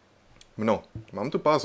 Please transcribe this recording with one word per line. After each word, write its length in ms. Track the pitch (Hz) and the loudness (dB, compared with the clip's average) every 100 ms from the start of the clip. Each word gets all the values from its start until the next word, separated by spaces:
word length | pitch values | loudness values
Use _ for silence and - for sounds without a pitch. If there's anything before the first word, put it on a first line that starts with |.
| _ _ _ - - - | _ _ _ -20 -18 -4
No, 240 | 110 95 - 110 - | 0 0 -2 -16 -12
mám 160 | 95 104 | -6 -4
tu 80 | 190 | 0
pás 240 | 151 151 | 2 2